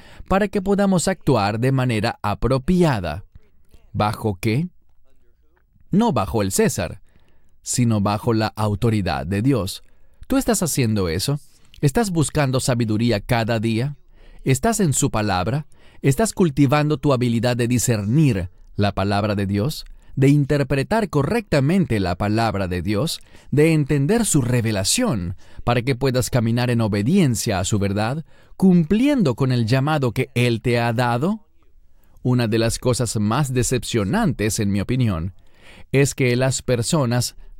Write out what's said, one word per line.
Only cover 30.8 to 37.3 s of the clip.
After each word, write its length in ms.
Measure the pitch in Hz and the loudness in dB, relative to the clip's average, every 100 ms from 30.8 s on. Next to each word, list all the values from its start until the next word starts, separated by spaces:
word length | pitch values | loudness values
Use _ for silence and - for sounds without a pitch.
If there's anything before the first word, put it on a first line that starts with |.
| 117 | 0
dado? 560 | 117 123 120 170 220 - - - - - - - - | 0 0 0 -2 -4 -10 -20 -20 -20 -20 -20 -20 -6
Una 260 | 127 123 117 | 0 0 2
de 120 | 113 | 0
las 200 | 113 - | 0 0
cosas 380 | 127 120 117 113 | 0 0 -2 -2
más 360 | 104 123 135 | 0 0 0
decepcionantes, 1080 | 127 113 123 - 117 98 180 170 104 107 107 | 0 0 -2 -2 -2 0 0 0 0 -2 -2
en 120 | 101 | -2
mi 100 | 98 | -2
opinión, 520 | 95 131 117 82 92 - - - - - - | -2 0 0 -2 -6 -10 -20 -20 -20 -20 -2
es 240 | 131 139 - | 0 2 0
que 200 | 127 123 | 0 0
las 260 | 131 - | 0 -2
personas 760 | - 120 113 160 120 123 - | -2 -2 0 0 0 0 -2